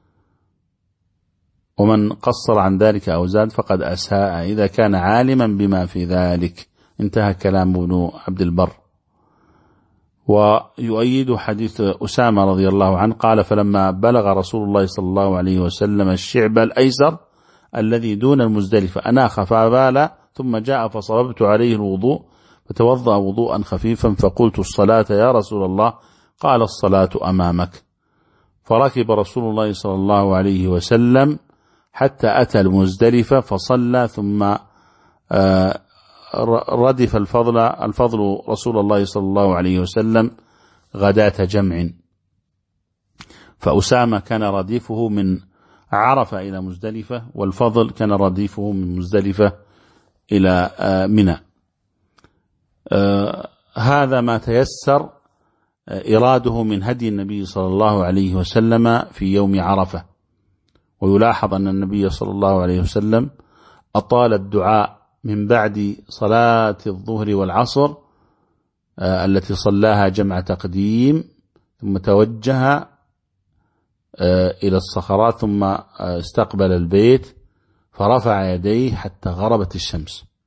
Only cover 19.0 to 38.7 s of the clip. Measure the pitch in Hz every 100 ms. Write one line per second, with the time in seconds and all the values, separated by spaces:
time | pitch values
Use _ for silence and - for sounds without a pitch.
19 | - 127 117 - 95 113 113 127 131 131
20 | 151 - _ - 127 113 113 135 113 110
21 | 101 110 127 - 104 107 120 110 101 95
22 | 120 - - _ _ _ - - 117 127
23 | 120 101 98 104 117 104 101 95 113 113
24 | 117 98 98 - 117 - 92 - 101 113
25 | 104 104 120 120 101 104 95 95 113 -
26 | _ _ _ _ 151 123 110 - 101 95
27 | 90 - 90 92 87 87 87 - _ _
28 | _ _ _ _ _ _ - 113 135 127
29 | 113 107 98 127 113 107 107 98 104 95
30 | 98 101 98 95 98 95 92 87 - 117
31 | 120 127 143 151 _ _ _ _ _ -
32 | 135 - 110 113 120 107 95 95 95 95
33 | 117 120 107 135 - 98 - 127 120 123
34 | 117 - 101 104 101 101 - _ _ _
35 | _ _ - - 95 95 95 - _ _
36 | _ _ - - 117 117 - 120 127 127
37 | 117 110 101 120 117 117 113 - 110 104
38 | 120 110 101 98 - 104 120